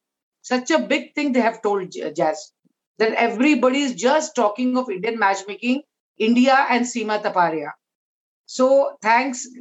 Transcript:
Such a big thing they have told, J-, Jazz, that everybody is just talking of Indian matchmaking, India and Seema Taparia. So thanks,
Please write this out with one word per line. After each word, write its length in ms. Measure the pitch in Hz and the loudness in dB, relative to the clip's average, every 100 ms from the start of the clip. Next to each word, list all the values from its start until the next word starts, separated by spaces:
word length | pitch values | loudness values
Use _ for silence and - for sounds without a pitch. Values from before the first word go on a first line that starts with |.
| _ _ _ _ | _ _ _ _
Such 300 | - 254 247 | -4 -4 0
a 80 | 320 | 0
big 340 | 196 302 - | 2 -2 -4
thing 180 | - 285 | -4 -2
they 80 | 247 | 2
have 220 | 226 226 | 2 0
told, 300 | 208 202 180 | -2 -2 -4
J-, 200 | 180 156 | -8 -8
Jazz, 400 | 151 160 156 - _ _ _ _ - | -2 -2 -2 -8 _ _ _ _ -2
that 140 | 220 | -2
everybody 680 | - 233 202 285 269 254 269 | 0 -2 2 2 4 2 2
is 140 | 277 | -2
just 400 | 170 240 302 - | -2 0 0 0
talking 420 | - 208 208 254 254 | 0 -2 0 -2 -2
of 140 | 254 | -4
Indian 280 | 185 220 226 | -6 -6 0
matchmaking, 640 | 202 190 196 190 240 269 - _ _ - | 0 0 -6 -8 -2 -4 -4 _ _ -4
India 480 | 220 240 262 269 277 | 0 4 4 4 2
and 160 | 240 | 0
Seema 380 | 240 240 214 214 | -2 -6 -4 -4
Taparia. 480 | 208 185 170 160 147 - _ _ _ _ _ _ - | -2 0 0 0 -8 -14 _ _ _ _ _ _ -10
So 500 | - 262 277 277 - | 0 4 4 2 -2
thanks, 440 | 214 233 269 247 - - | 2 2 2 -6 -12 -14